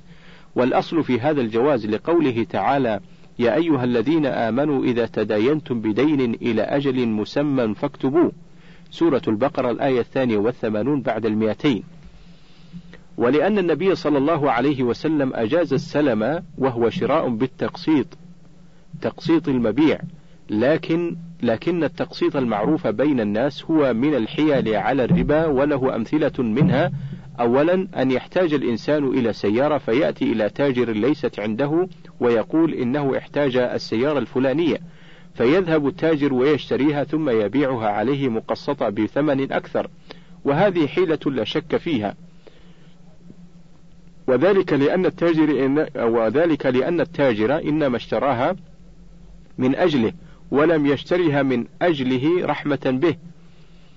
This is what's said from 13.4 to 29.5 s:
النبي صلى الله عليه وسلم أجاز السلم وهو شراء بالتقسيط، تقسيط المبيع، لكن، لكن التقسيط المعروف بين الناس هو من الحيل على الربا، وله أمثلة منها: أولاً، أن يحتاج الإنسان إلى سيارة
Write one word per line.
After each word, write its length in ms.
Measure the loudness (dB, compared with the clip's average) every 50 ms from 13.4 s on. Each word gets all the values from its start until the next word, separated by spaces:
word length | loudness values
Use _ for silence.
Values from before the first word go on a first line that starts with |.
| 2 2 2
النبي 380 | 2 2 0 0 0 2 0 0
صلى 220 | 0 0 0 2
الله 340 | 2 2 2 2 2 2 2
عليه 320 | 2 2 2 0 0 0 0
وسلم 500 | -2 -2 -2 -2 -2 0 0 0 0 -2
أجاز 400 | -2 -2 0 2 0 2 2 0
السلم 680 | -2 -2 -2 -2 0 2 2 2 2 0 0 -2 -4 -6 -10 -6
وهو 320 | -2 -2 -2 2 2 0 0
شراء 400 | 0 0 0 0 0 0 0 0
بالتقسيط، 800 | 0 -2 -2 -2 -2 -6 -6 -6 -6 -6 -2 2 2 2 0 -2 -8 -16 -20 -20 -20 -20 -20 -20 -20 -20 -20 -20 -20 -20 -20 -18 -12 -8
تقسيط 480 | -6 -6 -6 -4 0 0 0 2 2 0
المبيع، 500 | 0 0 0 0 2 2 4 2 2 0 -4 -10 -14 -18 -20 -20 -20 -20 -10 -4
لكن، 680 | -2 0 2 2 2 0 0 -2 -2 -2 -2 -4 -6 -8 -12 -16 -10 -4 -2
لكن 400 | -2 -2 0 -2 -2 -2 0 -2
التقسيط 520 | -2 -4 -6 -8 -8 -4 -2 -2 -2 0
المعروف 520 | 0 -2 0 0 0 0 0 0 0 0
بين 320 | -2 0 0 0 2 2 0
الناس 460 | 0 0 0 0 0 -2 -2 -6 -4
هو 280 | 0 2 2 2 2 2
من 220 | 2 0 0 0
الحيل 600 | 0 -2 -2 -2 0 2 2 2 2 2 0 0
على 280 | 0 0 0 0 0 2
الربا، 420 | 2 2 2 2 2 2 2 2
وله 500 | 2 2 2 2 2 0 0 0 -2 -2
أمثلة 480 | -2 -2 -2 0 0 0 0 0 -2 -2
منها: 480 | 0 2 2 2 4 4 2 0 0 -2 -6 -8 -10 -12 -14 -14 -14 -4 -2
أولاً، 480 | 0 2 4 4 4 4 2 0 -2 -4 -4
أن 140 | -2 0 0
يحتاج 420 | 0 0 -2 -2 0 0 0 2 0
الإنسان 540 | 0 0 -2 -2 -2 -2 0 0 0 0
إلى 260 | 0 0 0 0 0 -2
سيارة 440 | -2 -2 0